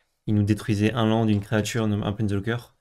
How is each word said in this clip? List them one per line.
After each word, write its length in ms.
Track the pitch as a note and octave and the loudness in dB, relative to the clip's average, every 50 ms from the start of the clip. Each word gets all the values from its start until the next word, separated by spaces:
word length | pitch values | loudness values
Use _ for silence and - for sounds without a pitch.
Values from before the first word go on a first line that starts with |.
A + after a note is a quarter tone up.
| _ _ _ _ _ | _ _ _ _ _
Il 80 | - G#2+ | 0 2
nous 60 | G#2 G#2 | 2 2
détruisait 480 | G#2 G#2+ G#2 - - G#2+ G2+ G#2 A2 A#2+ | 2 0 0 0 -2 0 2 2 2 2
un 120 | B2+ A2 | 2 2
land, 200 | A2 A2 A2+ A2+ G#2+ | 2 2 2 2 2
une 120 | G#2+ G2+ | 2 0
créature, 440 | G2+ - A#2 G#2+ G#2 G#2+ - A#2 A2+ | 0 0 0 0 0 0 -2 -2 -2
un 280 | G#2+ G#2 G2+ A2 A2 | 0 -2 -2 -2 -4
Planeswalker. 440 | G2+ - A2 G2 G2+ G2 F#2+ A2 A#2 A#2+ - - _ _ | -4 -2 -2 -2 -2 -2 -2 -4 -6 -6 -8 -12 _ _